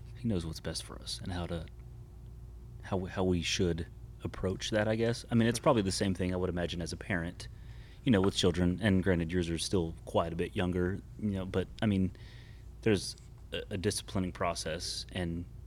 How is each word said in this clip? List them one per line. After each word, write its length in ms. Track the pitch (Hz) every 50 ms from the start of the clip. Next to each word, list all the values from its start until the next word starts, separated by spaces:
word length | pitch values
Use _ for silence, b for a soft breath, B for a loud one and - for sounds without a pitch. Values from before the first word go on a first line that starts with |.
| - - -
he 100 | - - 117
knows 160 | 101 87 82
what's 140 | 80 78 -
best 220 | - 82 - -
for 160 | - - - -
us 220 | - - - -
and 100 | - 101
how 140 | 87 - 85
to, 180 | 85 85 82 82 - - - - - - - - - - - - - - - - - - - - - - -
how 140 | - - 101
we, 140 | 92 92 87
how 120 | - 101 92
we 180 | 92 90 85
should 440 | 82 - - - 98 85 82 82 87 - - - - - - - -
approach 460 | 85 - - - 92 98 - - -
that, 180 | 110 107 107 110
I 80 | 110
guess. 280 | 110 113 117 117 - - -
I 40 | 123
mean, 100 | 113 113 117
it's 100 | 117 113
probably 220 | - 160 135 110
the 100 | 98 95
same 220 | 90 - 104 98 92
thing 180 | 87 92 90 90
I 20 |
would 140 | 90 92 90
imagine 320 | 85 87 87 82 87 85
as 100 | 82 80
a 40 | 87
parent, 500 | - - - 101 85 82 87 - - - - B B B B B B B B B B B
you 60 | 139
know, 80 | 110 95
with 140 | 95 98 -
children. 460 | - - 90 80 87 90 90 90 85
And 200 | 113 104 95 92
granted, 280 | 85 98 90 82 85 80
yours 180 | 87 92 85 82
are 80 | 85 78
still 360 | - - 107 92 82 82 82 - -
quite 280 | - - 101 85 85
a 40 | 85
bit 200 | 87 90 87 -
younger, 440 | 101 90 90 87 92 90 90 98 101 - - - -
you 100 | 107 104
know, 140 | 98 95 92
but, 240 | 95 95 95 90 - - -
I 40 | 120
mean, 240 | 107 101 92 95 90 B B B B B B B B B B B B B -
there's 320 | - 113 104 92 - - - - - - - - - - - 90 - -
a, 40 | 107
a 20 |
disciplining 560 | 92 87 104 - - - - - 98 92 87
process, 720 | - - - 98 95 - - - 90 87 - - - - - -
and 320 | - 92 90 85 82 87 87 - - - -